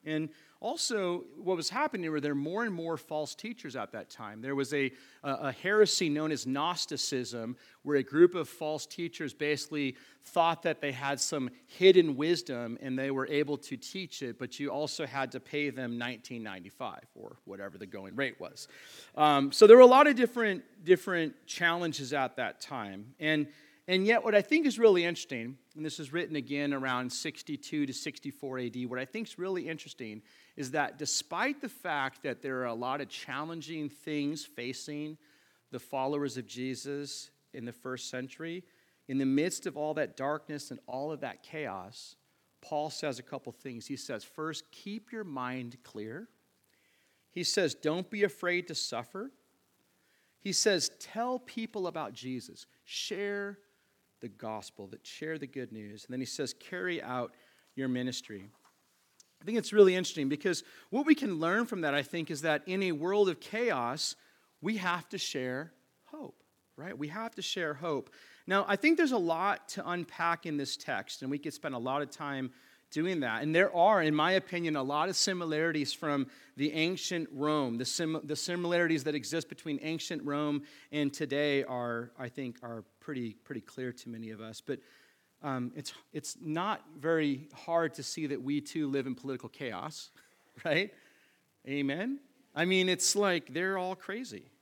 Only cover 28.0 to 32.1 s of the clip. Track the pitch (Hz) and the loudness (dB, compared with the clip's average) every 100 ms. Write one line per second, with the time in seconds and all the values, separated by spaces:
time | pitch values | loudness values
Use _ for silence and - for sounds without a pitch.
28 | 156 147 147 135 139 127 120 123 123 127 | -8 -8 -14 -10 -8 -4 -6 -6 -6 -6
29 | 135 226 226 - 180 185 151 160 143 - | -6 -8 -10 -8 -4 -4 -4 -8 -12 -12
30 | 113 107 - - - - 131 147 143 - | -12 -12 -16 -20 -20 -10 -4 0 -2 -2
31 | 151 - - 170 254 285 226 - 180 147 | -2 -2 -2 -2 -2 -2 -8 -8 -2 0
32 | 135 | -2